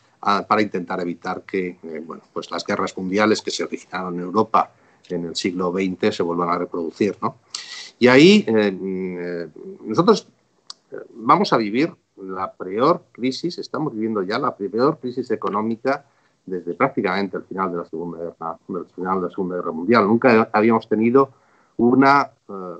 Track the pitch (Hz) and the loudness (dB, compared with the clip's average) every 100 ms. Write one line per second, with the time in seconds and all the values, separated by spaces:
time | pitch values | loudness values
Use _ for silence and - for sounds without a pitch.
0 | _ - 104 101 90 107 104 95 85 90 | _ -8 -2 0 2 0 0 -2 -6 -6
1 | 87 82 92 90 - 95 90 87 82 80 | -6 -6 -8 -10 -6 -4 -4 -8 -12 -12
2 | 80 80 _ 85 - 87 95 98 95 - | -12 -16 _ -12 -8 -8 -4 -4 -4 -6
3 | 92 98 107 101 - - 82 80 - 90 | -2 2 2 2 -2 -6 -6 -8 -10 -8
4 | 92 87 90 101 110 92 - _ _ _ | -6 -6 -2 0 2 2 0 _ _ _
5 | - 90 85 78 98 90 92 92 95 90 | -8 -6 -6 -4 -4 -2 -2 -2 -2 0
6 | 107 - 87 85 87 87 90 90 82 - | -2 0 -2 0 0 -2 -4 -6 -6 -2
7 | 104 - 104 - _ - - - - - | -2 -2 -8 -8 _ -16 -14 -16 -14 2
8 | 120 131 170 208 113 110 104 92 95 92 | 6 10 10 8 6 2 2 0 -6 -4
9 | 92 90 87 87 80 - - - 113 110 | -6 -6 -8 -8 -10 -14 -18 -14 -6 0
10 | 185 190 - _ _ _ - - _ - | 4 4 0 _ _ _ -20 -20 _ -16
11 | - 117 117 160 202 131 107 117 143 - | -16 -8 2 2 4 0 0 -2 -2 -4
12 | _ - 95 92 95 - 90 101 143 175 | _ -18 -12 -8 -8 -8 -8 0 2 2
13 | _ - 127 127 170 - - 127 151 113 | _ -6 -4 -4 -6 -8 -8 -4 -4 -4
14 | 110 107 92 117 139 - 98 107 139 151 | -2 -2 -2 -2 -2 -4 -4 0 0 0
15 | 127 127 - 107 98 101 110 113 131 139 | -6 -6 -4 -4 -2 -2 -2 -4 -4 -4
16 | _ _ _ _ - 92 85 87 131 - | _ _ _ _ -10 -8 -6 -2 -2 0
17 | 98 95 98 90 - 92 95 87 85 82 | -2 0 -2 -6 -8 -4 -4 -4 -8 -8
18 | 87 82 85 - 82 82 - 92 78 - | -8 -8 -10 -10 -10 -10 -10 -10 -10 -8
19 | 92 92 90 - 90 90 85 82 90 120 | -4 -2 -4 -6 -6 -4 -6 -4 2 4
20 | 101 117 131 110 113 107 113 113 - 107 | 4 4 6 4 4 2 4 2 0 0
21 | 117 131 135 _ _ _ _ - 120 131 | 4 4 4 _ _ _ _ 0 4 6
22 | 139 143 131 _ - 98 92 | 6 4 2 _ -16 -12 -12